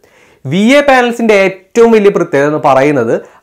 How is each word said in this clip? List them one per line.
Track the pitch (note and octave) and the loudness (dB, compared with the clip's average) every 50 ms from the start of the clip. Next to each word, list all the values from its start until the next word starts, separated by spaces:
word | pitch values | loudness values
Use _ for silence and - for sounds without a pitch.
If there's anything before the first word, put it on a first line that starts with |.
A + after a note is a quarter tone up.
| _ _ _ _ _ _ _ _ - C3 D3 | _ _ _ _ _ _ _ _ -12 -8 -4
വി | F#3+ G#3 A#3 C4+ | -2 0 2 2
എ | D4 C#4+ | 2 2
പാനൽസിൻ്റെ | C#4+ C4 B3+ A#3+ A#3+ A#3 A#3+ A#3 A3 G#3+ G3 G3 | 2 0 0 0 -2 -4 -4 -2 0 0 2 0
ഏറ്റവും | F#3+ F#3+ - _ _ - A#3 A#3 A#3 A3+ | -2 -4 -6 _ _ 0 2 2 4 4
വലിയ | A3 G3+ G3+ F#3+ | 2 2 2 0
പ്രത്യേകത | G3 E3+ - - C#3 C#3+ D3 | 0 -4 -2 -2 -2 -2 -2
എന്ന് | D#3 D3 - D3 | -2 -2 0 0
പറയുന്നത് | C3 C3 C3+ D3+ D3 C3 A#2 A2+ D3 F#3+ - - _ _ | 2 2 2 0 0 -2 -2 -2 -4 -6 -6 -12 _ _